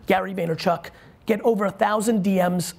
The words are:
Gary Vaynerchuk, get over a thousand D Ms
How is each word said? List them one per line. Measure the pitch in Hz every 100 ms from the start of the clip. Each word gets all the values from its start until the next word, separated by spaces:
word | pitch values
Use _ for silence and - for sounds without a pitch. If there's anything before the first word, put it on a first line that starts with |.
| -
Gary | 190 190
Vaynerchuk, | 190 170 160 185 165 - - - - -
get | 220
over | 247 220
a | 202
thousand | - 208 214 214 226
D | 185 190
Ms | 180 180 165